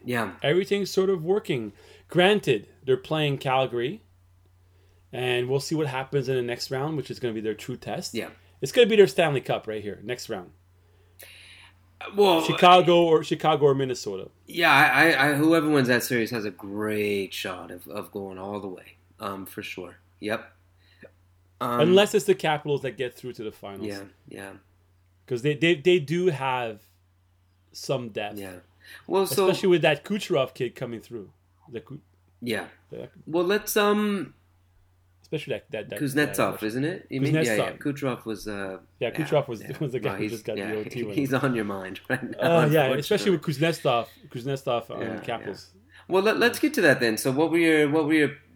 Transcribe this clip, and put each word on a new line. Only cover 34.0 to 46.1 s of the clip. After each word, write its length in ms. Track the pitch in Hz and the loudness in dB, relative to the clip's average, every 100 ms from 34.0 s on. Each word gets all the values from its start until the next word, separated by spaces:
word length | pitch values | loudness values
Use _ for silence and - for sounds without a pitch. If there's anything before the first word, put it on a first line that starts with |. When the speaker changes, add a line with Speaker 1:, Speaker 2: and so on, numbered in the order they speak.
| 208 202 135 - _ _ _ _ _ _ _ _ | 0 -4 -6 -14 _ _ _ _ _ _ _ _
Speaker 2:
Especially 320 | _ 156 147 | _ -8 -6
that, 180 | 104 - | -8 -8
that, 180 | 107 104 | -10 -8
that, 80 | 104 | -4
Speaker 1:
Kuznetsov, 580 | 143 135 147 - 104 92 | -2 0 0 2 0 0
Speaker 2:
that 60 | 107 | -4
Speaker 1:
isn't 180 | 120 | -2
it? 240 | 151 190 - | -4 -6 -8
You 120 | 131 | -4
mean? 120 | 139 156 | 0 2
Yeah, 60 | |
yeah. 280 | 123 107 104 | 2 2 -2
Speaker 2:
Kuznetsov. 60 | - | -4
Speaker 1:
Kucherov 460 | 147 139 139 117 110 | -6 -4 -4 -4 -6
was, 240 | 101 107 | -10 -8
uh, 300 | 101 98 92 - _ | -8 -8 -10 -16 _
Speaker 2:
Yeah, 100 | 120 | -4
Speaker 1:
yeah, 20 | |
Speaker 2:
Kucherov 360 | 110 147 151 135 | -4 0 0 -2
was, 140 | 113 | -6
Speaker 1:
yeah. 160 | - - | -10 -8
Speaker 2:
<laughs> 20 | |
was 140 | 147 | -6
the 60 | 123 | -4
guy 80 | 104 | -6
Speaker 1:
Well, 80 | 98 | -4
Speaker 2:
who 60 | |
Speaker 1:
he's, 80 | 107 | -6
Speaker 2:
just 100 | 110 | -6
got 140 | - 107 | -6 -6
Speaker 1:
yeah, 140 | 101 | -6
Speaker 2:
the 60 | 107 | -6
O 40 | |
T 200 | 104 123 | -8 -8
Speaker 1:
<laughs> 20 | 113 | -6
Speaker 2:
win. 100 | 101 | -4
Speaker 1:
he's 180 | 139 | -2
on 220 | 135 135 120 | 0 0 -2
your 80 | |
mind 380 | 101 98 95 98 - | -4 -6 -8 -12 -4
right 120 | 127 | -4
now, 160 | 120 - | -4 -2
Speaker 2:
Uh, 260 | 165 170 151 | 2 4 4
yeah, 180 | 156 131 135 | 4 2 0
especially 360 | 147 208 202 170 | -2 0 2 0
Speaker 1:
unfortunately. 320 | 165 131 165 | -2 -2 0
Speaker 2:
with 80 | 160 | 0
Kuznetsov, 240 | 143 120 113 - - | 0 0 -2 -10 -16
Kuznetsov 600 | 127 120 135 135 120 117 | -10 -6 -6 -4 -4 -4
on 80 | 120 | -8
Speaker 1:
Yeah, 180 | 113 87 | -8 -8
Speaker 2:
Capitals. 500 | - 113 104 95 - | -8 -8 -8 -12 -16
Speaker 1:
yeah. 80 | _ _ - | _ _ -20
Well, 140 | - | -2